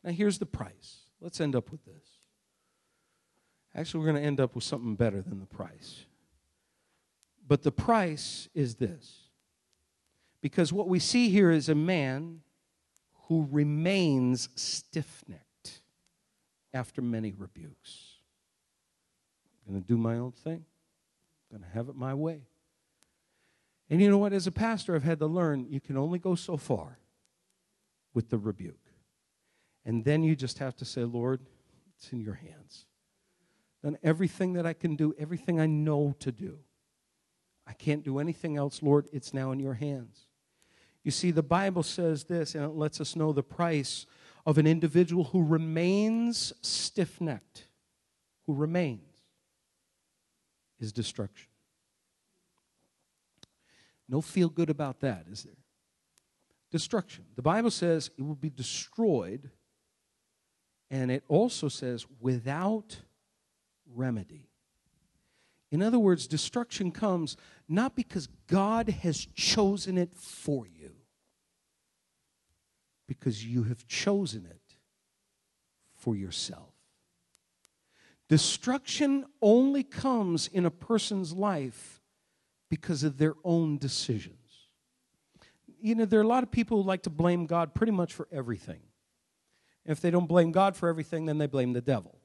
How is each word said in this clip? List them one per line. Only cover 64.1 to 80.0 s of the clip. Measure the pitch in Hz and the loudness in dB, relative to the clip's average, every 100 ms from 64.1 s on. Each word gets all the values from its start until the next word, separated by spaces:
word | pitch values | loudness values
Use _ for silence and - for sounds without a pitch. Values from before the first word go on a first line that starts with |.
| 110 90 147 - _ _ _ _ _ _ _ _ _ _ _ _ | -4 -8 -18 -20 _ _ _ _ _ _ _ _ _ _ _ _
In | 151 | 0
other | 208 240 | 2 6
words, | 202 170 120 | 6 4 0
destruction | 151 - 240 240 - 185 | -4 -4 -4 -6 -4 -4
comes | - 214 180 151 - - - - | -2 0 0 -2 -8 -18 -20 -2
not | 170 247 - | 0 0 -2
because | - 196 135 - - | -6 -6 -10 -18 0
God | 185 196 226 226 | 2 2 0 0
has | - 175 151 - | -2 -2 -2 -6
chosen | - - 220 196 202 190 185 | -4 0 4 4 2 0 0
it | 175 | 0
for | - - - - 139 98 | -4 -18 -8 -4 -4 -4
you, | 80 73 71 _ _ _ _ _ _ _ _ _ _ _ _ _ _ _ _ _ _ _ _ - | -20 -20 -20 _ _ _ _ _ _ _ _ _ _ _ _ _ _ _ _ _ _ _ _ -14
because | 131 131 107 113 | -6 -4 -4 -4
you | 123 | -2
have | 113 120 - | -2 -4 -8
chosen | - - 202 170 107 | -4 0 0 -2 -8
it | 85 85 _ _ _ _ _ _ _ _ _ _ _ _ _ | -14 -20 _ _ _ _ _ _ _ _ _ _ _ _ _
for | _ - | _ -4
yourself. | 104 95 - - - - _ _ _ _ _ _ _ _ _ _ _ _ _ _ _ _ | -4 -6 -8 -8 -12 -18 _ _ _ _ _ _ _ _ _ _ _ _ _ _ _ _
Destruction | 156 - - - 269 - - 294 277 262 _ | 4 4 -2 -2 -4 -4 0 2 2 -2 _
only | 208 233 269 277 | 6 8 6 2
comes | 262 - | -2 -4